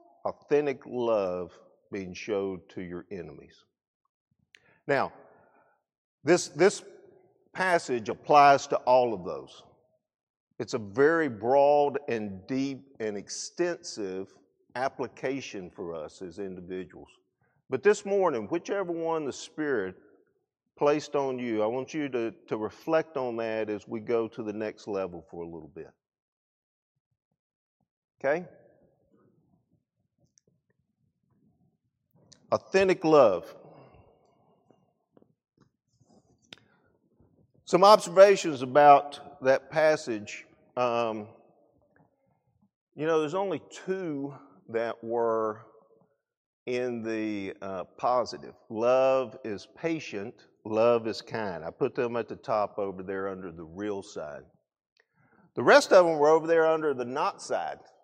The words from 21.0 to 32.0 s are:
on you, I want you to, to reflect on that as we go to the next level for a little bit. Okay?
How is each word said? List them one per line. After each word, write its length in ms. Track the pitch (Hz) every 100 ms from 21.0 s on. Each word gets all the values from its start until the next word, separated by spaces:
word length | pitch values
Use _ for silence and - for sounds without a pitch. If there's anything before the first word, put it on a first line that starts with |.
| - 147
on 240 | 135 127
you, 220 | 123 107
I 60 | 107
want 260 | 127 127
you 160 | 160 143
to, 240 | 123 113 98 -
to 100 | 113
reflect 600 | 107 - - 160 156 135
on 200 | 127 113
that 320 | 113 110 107
as 180 | 104 -
we 120 | 113
go 280 | 110 117 113
to 140 | -
the 100 | 110
next 340 | 104 107 110 -
level 380 | 98 95 85 80
for 140 | 85
a 20 | 85
little 260 | 85 76
bit. 180 | 80 76 _ _ _ _ _ _ _ _ _ _ _ _ _ _ _ _ _ _ _ _ _ _ _
Okay? 260 | 135 160 180 - _ _ _ _ _ _ _ _ _ _ _ _ _ _ _ _ _ _ _ _ _ _ _ _ _ _ _ _ _ _ _ _ _ _